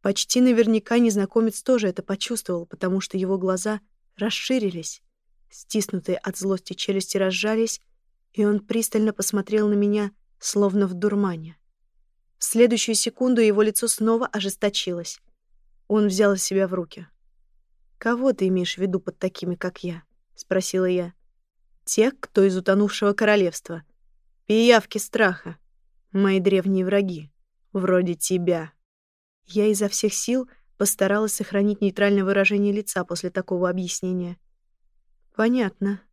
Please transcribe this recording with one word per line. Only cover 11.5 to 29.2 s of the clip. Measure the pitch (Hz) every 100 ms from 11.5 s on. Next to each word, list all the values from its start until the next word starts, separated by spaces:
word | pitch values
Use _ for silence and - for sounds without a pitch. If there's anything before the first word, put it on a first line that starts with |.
| - _ _ _ _ _ _ _ _
В |
следующую | - 226 240 226 - 220
секунду | 233 - 254 233
его | 220 202
лицо | 214 208 233
снова | - 220 226 254
ожесточилось. | 214 196 - 208 202 - 175 170 - _ _ _ _ _ _ _
Он | 214 208
взял | 185 202 190
себя | - 190 190
в |
руки. | 185 165 - 165 _ _ _ _ _ _ _ _ _
«Кого | 226 240 269
ты | 214 190
имеешь | 185 180 -
в |
виду | 190 185
под | - -
такими, | 190 - 180 175
как | 180 -
я?» | 175 170 _ _ _ -
спросила | - 190 185 185 185
я. | 180 175 _ _ _ _ _ _ _ -
«Тех, | - 233 269
кто | - -
из | 196 185
утонувшего | 185 196 208 - 208
королевства. | 202 214 208 180 - - 165 - _ _ _ _ _ -
Пиявки | 214 233 226 - 214
страха. | - 226 202 175 - 170 _ _ _ _ _
Мои | 196 196 190
древние | 185 190 185 190 185
враги. | 202 196 165 151 _ _ _ _
Вроде | 190 185 185 180 165
тебя». | - 185 175 170 156 _ _ _ _ _